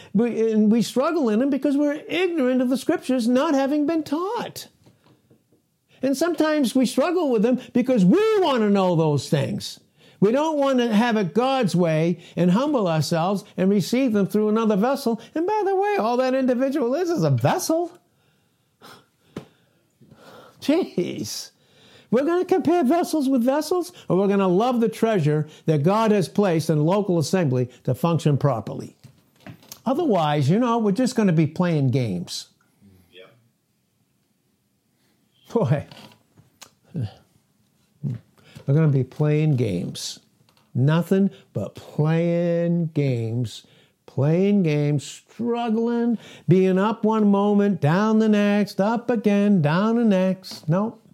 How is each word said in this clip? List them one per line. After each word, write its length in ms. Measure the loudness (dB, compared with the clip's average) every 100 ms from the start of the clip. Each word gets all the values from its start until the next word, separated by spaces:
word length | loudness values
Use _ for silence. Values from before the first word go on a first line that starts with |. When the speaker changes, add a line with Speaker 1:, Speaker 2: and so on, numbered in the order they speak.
| -4
Speaker 1:
we, 380 | -2 0 0 0
and 200 | 2 2
we 100 | 2
struggle 480 | 0 -2 -2 0 0
in 100 | 0
them 100 | 0
because 260 | 0 0 0
we're 280 | 0 -2 -6
ignorant 540 | -4 -2 0 0 0
of 80 | 0
the 80 | -2
scriptures, 500 | -2 -2 0 -2 2
not 260 | 0 2
having 320 | 0 0 0 0
been 180 | -2
taught. 640 | -4 -4 -4 -6 -8 -12 -18 _ _ _ _ _ _ _ _ _ _ _ _ -6
And 140 | -4 0
sometimes 600 | -2 0 0 0 0 0
we 100 | 0
struggle 460 | 0 0 0 0
with 100 | 0
them 180 | 0 0 -2
because 320 | -2 2 4 4
we 340 | 4 4 2
want 220 | 2 2
to 80 | 2
know 260 | 2 2 2
those 340 | 2 0 -2
things. 500 | -2 -2 -8 -10 -18 _ _ -16 0
We 100 | 0
don't 260 | 2 0 0
want 220 | 0 0
to 160 | 2 2
have 220 | 2 0
it 160 | -2
God's 420 | -2 0 0 0 0
way 480 | 0 0 0 -4 -8 -2
and 140 | 2
humble 360 | 2 0 0 0
ourselves 560 | 0 0 -2 -2 -4 -6 -2
and 120 | 0
receive 440 | 0 0 0 0
them 140 | 0 0
through 200 | 0 0
another 300 | 0 0 0
vessel. 420 | 0 -2 -2 -4 -6
And 120 | -6 -2
by 160 | -2 0
the 100 | 0
way, 220 | 0 0
all 180 | -2 0
that 160 | 0
individual 640 | 0 0 0 -2 -2 -2 -2
is, 140 | -2
is 140 | 0
a 60 | 0
vessel. 600 | 2 0 0 -2 -2 -2 -10 _ _ _ _ _ _ _ _ -20 -20 _ _ _ -16 -16 _ _ _ _ _ -20 -20 -20 -20 -20 -10
Jeez. 880 | -2 0 0 -4 -6 -6 -10 -12 -14 _ _ _ -20 -20 -2
We're 140 | 0 0
gonna 200 | -2 0
compare 380 | 0 2 2
vessels 440 | 2 2 0 -2 0
with 160 | 2
vessels, 480 | 2 0 -2 -4 -4 -12 -2
or 100 | 0
we're 100 | 2
gonna 200 | 2 2
love 320 | 2 2 2
the 100 | 0
treasure 580 | 0 0 2 0 0 -4 -6 -2
that 180 | 0
God 280 | 2 2 4
has 180 | 2 0
placed 400 | 0 2 0 0
in 160 | 0 2
local 340 | 0 0 -2
assembly 500 | 0 0 0 0 -2 -6
to 100 | -6
function 440 | -2 0 2 2 2
properly. 580 | 0 -2 -6 -10 -12 _ -20 _ _ _ -20 -20 -20 -10 -4
Otherwise, 640 | -2 2 2 2 2 2
you 80 | 2
know, 200 | 2 0
we're 140 | 0
just 240 | 0 0 2
gonna 180 | 2
be 120 | 2 0
playing 440 | 0 0 2 0
games. 600 | 0 -2 -4 -8 -12 -14 _ _ _ -20 _ _
Speaker 2:
Yeah. 140 | -20 -20 _ _ _ _ _ _ _ _ _ _ _ _ _ _ _ _ _ _ _ _ _ -6
Speaker 1:
Boy. 340 | -2 0 -2 -4 -20 -20 _ _ _ _ _ -20 _ _
We're 1800 | -8 -8 -10 _ _ _ _ _ _ _ _ -10 -10 _ _ _ -14 -2
gonna 140 | 0 2
be 160 | 0
playing 540 | -2 -2 -2 0 0 0
games. 640 | -2 -4 -6 -10 -12 -14 _ _ _ _ _
Nothing 560 | 0 2 2 2 2 0 -2 _
but 220 | -10 -10 -12
playing 1160 | -12 -4 0 0 0 -2 -2 -2 -2 -2 -2
games. 720 | -2 -2 -2 -4 -4 -6 -8 -20 _ _ _ -10
Playing 580 | -2 0 2 2 2
games, 400 | 2 0 0 -2
struggling, 1120 | -6 -20 _ -8 -6 -4 -2 -2 -2 -2 -2 -4 -8 -10 2
being 320 | 4 4 2
up 240 | 0 0
one 260 | -2 2 2
moment, 520 | 2 2 2 2 0
down 380 | 0 2 2 2
the 100 | 2
next, 500 | 2 2 0 -2 -2
up 300 | -2 -2 -2
again, 520 | -2 2 2 2 2
down 360 | 2 2 0 0
the 80 | 2
next. 640 | 2 0 -2 -8 -12 -2
Nope. 320 | -2 -2 -8 _